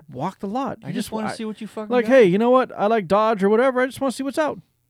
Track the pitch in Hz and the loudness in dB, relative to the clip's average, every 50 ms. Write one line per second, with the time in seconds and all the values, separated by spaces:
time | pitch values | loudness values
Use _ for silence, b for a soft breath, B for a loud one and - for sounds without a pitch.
0 | - - 139 127 143 190 185 - - 196 202 262 277 214 - - - - 180 247 | -12 -12 -10 -8 -6 -8 -8 -8 -10 -8 -6 -6 -6 -6 -8 -10 -10 -8 -6 -6
1 | 214 - 220 220 214 - - - 220 214 214 - 220 202 - 220 214 214 240 247 | -6 -6 -6 -6 -6 -6 -6 -6 -8 -10 -10 -10 -12 -14 -12 -10 -6 -2 0 0
2 | 226 220 262 269 226 180 175 202 226 240 254 254 247 - - - 185 208 226 233 | 2 4 6 6 6 6 4 2 2 4 4 4 2 0 -2 -2 0 2 2 0
3 | 196 156 190 202 220 220 233 190 190 196 214 220 254 269 247 254 254 269 - - | 0 2 2 2 2 2 0 2 2 2 4 4 2 2 2 0 -2 -2 -2 -4
4 | 269 269 - - 269 277 233 - 311 285 - - - _ _ _ _ | -4 -4 -4 -4 -6 -6 -2 -2 -2 -2 -4 -8 -14 _ _ _ _